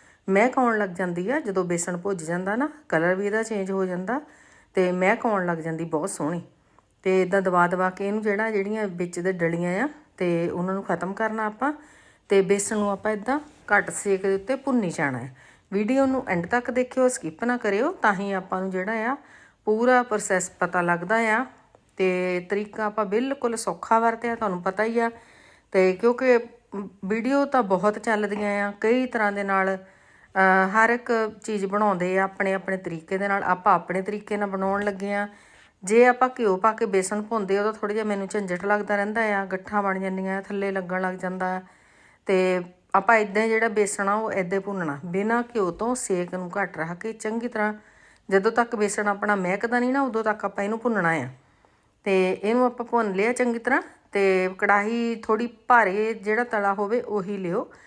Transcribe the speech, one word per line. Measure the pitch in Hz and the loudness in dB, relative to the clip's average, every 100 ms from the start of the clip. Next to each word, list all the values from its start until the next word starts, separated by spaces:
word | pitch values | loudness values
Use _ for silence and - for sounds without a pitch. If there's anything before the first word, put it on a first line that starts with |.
| - _ - | -20 _ 0
ਮਹਿਕ | 196 240 254 | 4 4 4
ਆਉਣ | 240 220 | 2 2
ਲੱਗ | 202 | -2
ਜਾਂਦੀ | 175 185 175 190 | -2 -4 -2 -2
ਆ। | 294 | -2
ਜਦੋਂ | 254 190 | -2 -2
ਬੇਸਣ | 180 175 185 175 | 0 -2 -2 -4
ਭੁੱਜ | 196 190 | -4 -4
ਜਾਂਦਾ | 160 175 185 220 | -4 -4 -2 -2
ਨਾ, | 302 - - | -4 -6 -2
ਕਲਰ | 160 170 | 0 2
ਵੀ | 185 202 | 0 0
ਇਹਦਾ | 214 | -2
ਚੇਂਜ | 220 214 190 | -2 -4 -2
ਹੋ | 190 | -2
ਜਾਂਦਾ | 185 180 185 269 302 - - - _ | -2 -4 -2 -4 -4 -16 -20 -20 _
ਤੇ | - 180 | 0 2
ਮਹਿਕ | 180 185 226 247 | 4 2 2 2
ਆਉਣ | 202 180 | 0 0
ਲੱਗ | 165 | -2
ਜਾਂਦੀ | 160 160 | -4 -6
ਬਹੁਤ | 165 156 190 | -2 -2 -2
ਸੋਹਣੀ। | - 151 170 - _ _ _ _ _ | -4 -4 -4 -8 _ _ _ _ _
ਤੇ | 190 190 | 0 2
ਏਦਾਂ | 185 196 | 2 2
ਦਬਾ | 190 180 175 | 2 4 4
ਦਬਾ | 180 185 | 2 0
ਕੇ | 185 202 | -2 -4
ਇਹਨੂੰ | 214 | -2
ਜਿਹੜਾ, | 214 202 220 | -2 0 0
ਜਿਹੜੀਆਂ | 208 196 220 208 | -2 -2 -4 -4
ਵਿੱਚ | 175 175 175 | -4 -6 -4
ਦੇ | 180 | -2
ਡਲੀਆਂ | 185 165 170 175 185 | 0 0 0 -2 -2
ਆ | 294 - _ - | -4 -6 _ -4
ਤੇ | 180 170 170 | -2 0 -2
ਉਹਨਾਂ | - 180 | -2 -2
ਨੂੰ | 190 | -4
ਖਤਮ | 196 175 175 | -2 -4 -4
ਕਰਨਾ | 196 220 220 214 | -4 -4 -2 -6
ਆਪਾਂ। | 214 269 302 - - - _ - | -2 -4 -4 -10 -20 -20 _ 2
ਤੇ | 196 | 4
ਬੇਸਣ | 185 202 202 214 | 4 2 0 -2
ਨੂੰ | 202 | 0
ਆਪਾਂ | 196 214 | -2 -2
ਏਦਾਂ | 208 208 285 | -2 -2 -2
ਘੱਟ | 294 - - 202 175 | -4 -14 2 2 2
ਸੇਕ | 175 202 190 | -2 0 0
ਦੇ | 196 | 0
ਉੱਤੇ | 196 196 262 | -2 -2 -4
ਭੁੰਨੀ | 277 254 185 | 0 0 0
ਜਾਣਾ | 156 147 127 | 0 -2 -2
ਹੈ। | 131 - - _ _ | -8 -14 -20 _ _
ਵੀਡੀਓ | 196 214 262 269 | -2 0 2 2
ਨੂੰ | 262 - | 0 -2
ਐਂਡ | 175 170 | -2 0
ਤੱਕ | 240 247 | -2 -2
ਦੇਖਿਓ, | 247 247 254 254 | -2 -2 2 2
ਸਕਿਪ | 254 156 156 | 2 -6 -6
ਨਾ | 233 240 | -4 -2
ਕਰਿਓ, | 214 196 285 | 0 0 0
ਤਾਂ | 370 220 | 0 0
ਹੀ | 190 202 | 0 -2
ਆਪਾਂ | 190 190 190 | -4 -4 -4
ਨੂੰ | 190 | -4
ਜਿਹੜਾ | 185 185 220 226 | -4 -4 -4 -4
ਆ | 277 - - - _ | -6 -10 -20 -20 _
ਪੂਰਾ | - 214 247 247 | -2 2 4 4
ਪ੍ਰੋਸੈਸ | 240 214 - 185 180 | 4 -2 0 -2 -2
ਪਤਾ | - 175 180 | -4 -2 0
ਲੱਗਦਾ | 175 175 180 226 | 2 0 0 0
ਆ। | 226 220 262 - _ _ _ - | 2 0 -2 -10 _ _ _ -2
ਤੇ | 185 180 180 180 180 | 0 0 0 -2 -2
ਤਰੀਕਾ | 202 208 - | -4 -4 -4
ਆਪਾਂ | 214 208 | -4 -2
ਬਿਲਕੁਲ | 208 214 269 269 240 226 | 0 0 -2 -2 -4 -4
ਸੌਖਾ | - 175 - 226 | -4 -6 2 2
ਵਰਤਿਆ, | 233 220 233 | 4 0 -2
ਤੁਹਾਨੂੰ | 226 214 180 | -4 -2 -2
ਪਤਾ | 185 190 | -4 -2
ਹੀ | 220 233 | 0 0
ਆ। | 233 233 - - - _ _ | -2 -4 -16 -20 -20 _ _
ਤੇ | 196 185 | 2 4
ਕਿਉਂਕਿ | 185 233 240 262 240 233 - _ 196 196 - | 4 2 2 4 4 2 -12 _ -12 -12 -10
ਵੀਡੀਓ | 190 220 240 277 | -4 -2 0 2
ਤਾਂ | 277 269 | 2 2
ਬਹੁਤ | 196 190 208 208 | 2 2 2 0
ਚੱਲਦੀਆਂ | 233 214 208 208 208 202 202 | 0 0 0 -2 -2 -2 -4
ਆ, | 208 | 0
ਕਈ | 214 254 254 | 2 2 2
ਤਰ੍ਹਾਂ | 240 208 | 0 0
ਦੇ | 202 | 0
ਨਾਲ, | 196 190 190 190 | 0 2 2 -2
ਅਹ, | 190 _ _ _ - 190 190 190 190 | -6 _ _ _ -6 4 6 6 4
ਹਰ | 214 226 | 4 4
ਇੱਕ | 240 240 233 220 214 | 2 0 0 0 -4
ਚੀਜ਼ | - 208 190 | -6 -4 -2
ਬਣਾਉਂਦੇ | 202 214 185 180 190 | 2 2 2 0 2
ਆ | |
ਆਪਣੇ | 196 190 196 | 0 0 -2
ਆਪਣੇ | 190 190 190 | -2 -2 -6
ਤਰੀਕੇ | 185 165 - 190 | -4 -8 -6 -4
ਦੇ | 202 | 0
ਨਾਲ। | 196 | 0
ਆਪਾਂ | 190 180 208 | 0 2 4
ਆਪਣੇ | 175 175 185 | 4 2 -4
ਤਰੀਕੇ | 190 208 208 208 | -4 -6 -4 -4
ਨਾਲ | 202 | -2
ਬਣਾਉਣ | 190 190 196 | -2 0 0
ਲੱਗੇ | 202 196 202 | -2 -4 -4
ਆ। | 202 208 - - - - _ | -4 -4 -10 -20 -20 -20 _
ਜੇ | 185 226 247 | 2 6 6
ਆਪਾਂ | 247 254 254 | 6 2 2
ਘਿਓ | 220 185 | 0 4
ਪਾ | 220 | 2
ਕੇ | 214 226 | 2 0
ਬੇਸਣ | 190 185 208 | 0 0 -4
ਭੁੰਨਦੇ, | 208 226 190 196 | -4 -4 0 0
ਉਦੋਂ | 208 | 0
ਥੋੜ੍ਹਾ | 214 208 | -2 -4
ਜਿਹਾ | 214 | -2
ਮੈਨੂੰ | 214 202 196 | -2 -2 -4
ਝੰਜਟ | 214 190 175 | -4 -4 -4
ਲੱਗਦਾ | 196 208 208 208 | 0 0 0 0
ਰਹਿੰਦਾ | 202 214 220 202 | 0 0 0 0
ਆ, | |
ਗੱਠਾਂ | 190 185 190 208 | -2 -6 -4 -2
ਬਣ | 196 190 | 0 0
ਜਾਂਦੀਆਂ, | 190 190 190 190 | -2 -4 -4 -4
ਥੱਲੇ | 196 202 196 | -6 -4 -2
ਲੱਗਣ | 190 180 185 | -2 -4 -4
ਲੱਗ | 185 | -4
ਜਾਂਦਾ | 185 185 185 185 185 | -4 -6 -4 -4 -4
ਆ। | 185 _ _ _ _ _ - | -8 _ _ _ _ _ 0
ਤੇ | 190 185 185 180 - _ | 2 4 2 -4 -12 _
ਆਪਾਂ | 196 196 226 | 2 4 4
ਏਦਾਂ | 214 196 | 4 0
ਹੀ | 226 | 0
ਜਿਹੜਾ | 220 226 | 2 0
ਬੇਸਣ | 214 196 - 196 | 0 0 0 0
ਆ, | |
ਉਹ | 214 220 | 0 0
ਏਦਾਂ | 196 175 196 | -2 -2 -2
ਹੀ | |
ਭੁੰਨਣਾ, | 196 196 165 143 | -4 -4 -4 -6
ਬਿਨਾਂ | 180 185 214 233 | -6 -2 0 0
ਘਿਓ | 233 226 185 | -2 -2 -2
ਤੋਂ | 170 226 | -2 -2
ਸੇਕ | 247 - 185 175 | -2 -2 -2 -2
ਨੂੰ | 185 180 196 | -6 -8 -6
ਘੱਟ | 180 165 | -6 -6
ਰੱਖ | 160 | -8
ਕੇ | 175 220 | -8 -10
ਚੰਗੀ | 220 220 226 240 | -8 -6 -4 -4
ਤਰ੍ਹਾਂ। | 220 214 214 - _ - _ - | -2 -2 -4 -12 _ -20 _ 0
ਜਦੋਂ | 196 214 | 2 2
ਤੱਕ | 226 233 220 | 2 0 0
ਬੇਸਣ | 208 208 208 | -2 0 -2
ਆਪਣਾ | 202 208 | 0 0
ਮਹਿਕਦਾ | 202 180 196 226 240 | 0 0 -2 0 0
ਨਹੀਂ | 247 | 2
ਨਾ, | 269 | 0
ਉਦੋਂ | 269 220 | 0 0
ਤੱਕ | 220 208 | -2 -2
ਆਪਾਂ | 196 196 | -4 -4
ਇਹਨੂੰ | 202 226 | -4 -2
ਭੁੰਨਣਾ | 240 214 170 | 0 2 2
ਆ। | 160 127 - _ _ _ _ _ _ | 0 -2 -10 _ _ _ _ _ _
ਤੇ | 208 190 185 190 | 0 2 2 0
ਇਹਨੂੰ | 202 240 247 | 0 2 2
ਆਪਾਂ | 247 240 | -2 -2
ਭੁੰਨ | 233 214 | 0 0
ਲਿਆ | 190 220 | 0 0
ਚੰਗੀ | 247 247 233 | 2 0 0
ਤਰ੍ਹਾਂ। | 240 277 - - _ | 0 -2 -2 -12 _
ਤੇ | 202 196 190 185 190 | 0 2 4 0 0
ਕੜਾਹੀ | 202 202 208 233 233 | 2 2 2 -2 -2
ਥੋੜ੍ਹੀ | 226 220 214 240 | -4 -2 -2 -2
ਭਾਰੇ | - - 240 196 202 220 | -4 4 6 6 2 -2
ਜਿਹੜਾ | 214 196 220 | -2 -2 -2
ਤਲਾ | 240 220 202 | 0 0 0
ਹੋਵੇ, | 196 202 233 | 0 0 -2
ਉਹੀ | - 208 185 202 | -2 -4 -4 -4
ਲਿਓ। | 180 196 - - | -4 -4 -6 -12